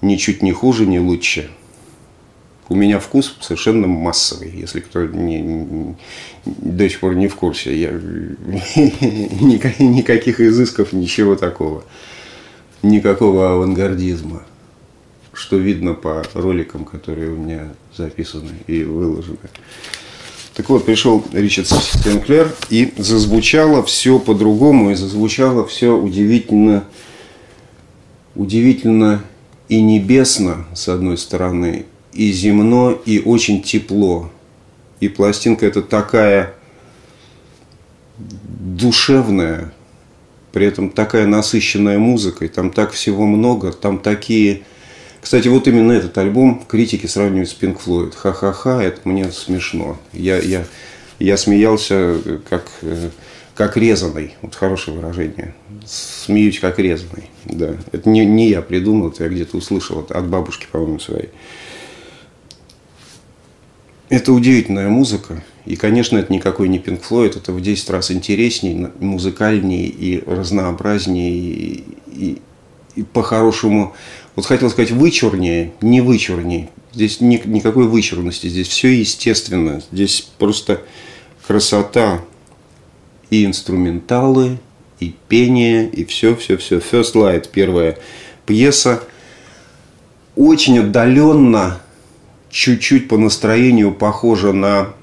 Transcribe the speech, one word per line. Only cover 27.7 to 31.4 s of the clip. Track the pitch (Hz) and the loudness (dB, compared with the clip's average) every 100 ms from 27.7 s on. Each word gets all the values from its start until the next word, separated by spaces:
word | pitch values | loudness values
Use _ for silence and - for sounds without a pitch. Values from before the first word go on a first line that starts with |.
| - _ _ _ _ _ - | -20 _ _ _ _ _ -8
удивительно | 95 110 120 127 113 110 110 104 101 - _ - _ | -2 2 4 4 2 4 4 2 -4 -20 _ -20 _
и | 113 | 2
небесно, | 110 110 98 127 127 - 95 82 82 | 4 4 4 4 4 2 -2 -4 -10
с | 87 - | -10 -6
одной | 90 92 85 | -4 -2 -4
стороны, | - 92 | -6 -4